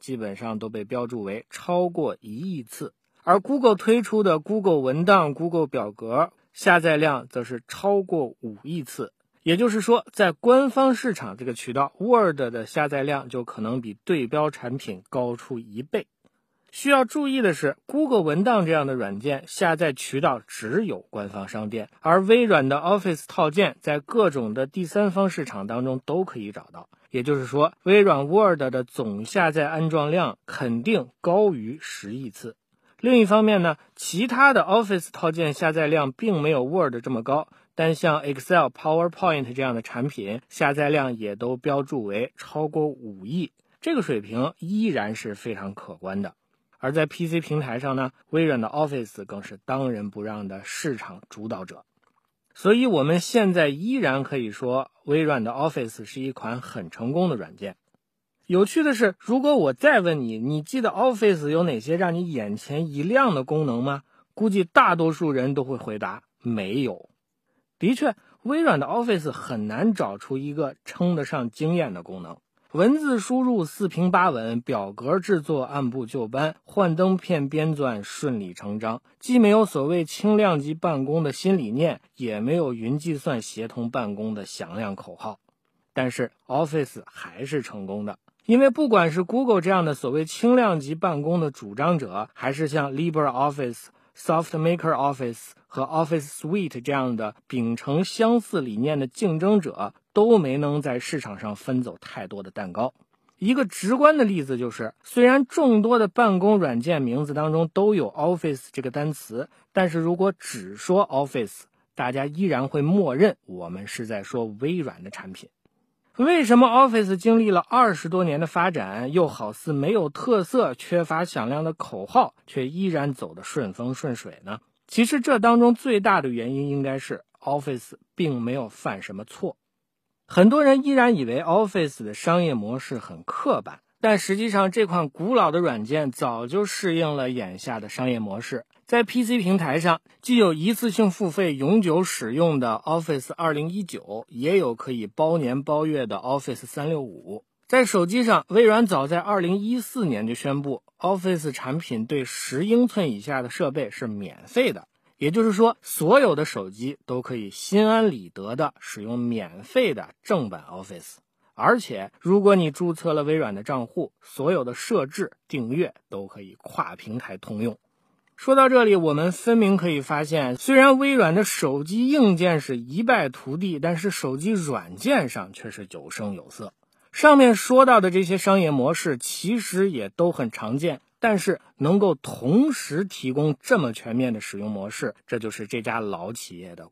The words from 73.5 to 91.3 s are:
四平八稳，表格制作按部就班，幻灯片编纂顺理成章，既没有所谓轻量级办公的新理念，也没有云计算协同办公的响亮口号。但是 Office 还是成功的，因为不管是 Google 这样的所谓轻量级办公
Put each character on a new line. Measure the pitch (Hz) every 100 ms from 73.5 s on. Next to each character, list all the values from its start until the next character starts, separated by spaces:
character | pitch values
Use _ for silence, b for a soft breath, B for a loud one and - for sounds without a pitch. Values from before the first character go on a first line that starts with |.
| 226 156
四 | - 190
平 | 160 180
八 | 180 180
稳， | 123 113 117
表 | - 117 98
格 | 104 123 190
制 | 180 180
作 | 147 147
按 | 127 143 127
部 | 131 117
就 | 139 110
班， | 131 156 -
幻 | - - 185 160
灯 | 190 185
片 | - 165 139
编 | 151 160 143
纂 | 135 107
顺 | 101 - 143 117
理 | 92
成 | 87 104 107
章， | 113 120 - _
既 | - 247
没 | 208
有 | 214 208
所 | 147 139
谓 | 175 160
轻 | - 208 208
量 | 202 151
级 | 143 156
办 | 180 143
公 | 135 160
的 | 151
新 | - 185 190
理 | 110
念， | 120 160 113 _ -
也 | 120 104
没 | 117 170
有 | 143 117
云 | 113 147
计 | 165 143
算 | 170 123
协 | - - 113
同 | 123 117
办 | 131 107
公 | 101 110 104
的 | 92
响 | - 87 95
亮 | 107 98
口 | - 87
号。 | 110 107 _ _ _ _ _
但 | - 131
是 | - 123 - -
Office | 131 160 156 131 110 -
还 | - - 87
是 | 135 151
成 | 113 107 95
功 | 104 104
的， | 95 _ _ -
因 | 240
为 | 269
不 | 247 294
管 | 208 165
是 | 165
Google | 180 233 254 196
这 | 170
样 | 185
的 | 160 139
所 | 123
谓 | 147 160
轻 | - 233 247
量 | 226 165
级 | 139
办 | 160 185 147
公 | 151